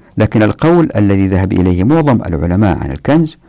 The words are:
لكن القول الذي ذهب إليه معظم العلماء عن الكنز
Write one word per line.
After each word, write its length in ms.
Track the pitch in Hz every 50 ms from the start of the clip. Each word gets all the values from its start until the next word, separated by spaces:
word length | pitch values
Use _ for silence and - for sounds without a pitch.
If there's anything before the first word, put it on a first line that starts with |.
| _ _ _ -
لكن 260 | 110 - - 117 107
القول 460 | 104 95 - - 160 175 175 160 - -
الذي 320 | 107 104 98 98 98 98 95
ذهب 260 | 95 92 95 95 95
إليه 300 | 92 90 92 90 87 95
معظم 380 | 123 156 165 151 143 123 -
العلماء 560 | - 90 87 76 82 85 87 98 107 98 82 -
عن 140 | - 69
الكنز 460 | 67 73 - - 139 165 165 156 - - _